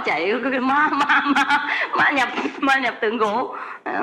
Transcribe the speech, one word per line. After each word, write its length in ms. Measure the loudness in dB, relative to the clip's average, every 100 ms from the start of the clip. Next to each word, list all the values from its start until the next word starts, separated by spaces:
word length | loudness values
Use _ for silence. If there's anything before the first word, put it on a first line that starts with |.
chạy, 280 | 0 -2 0
quý 180 | 0 -2
vị 80 | -2
ma, 300 | 2 2 2
ma, 300 | 2 2 2
ma, 440 | 2 2 2 2 0 -4 -2 0
ma 140 | 2
nhập, 180 | 2 -2 -2 -6 -2
ma 180 | 2 2
nhập 160 | 0 -2
tượng 180 | -2 0
gỗ. 380 | 0 0 -4 -8 -12 -12 -6 -4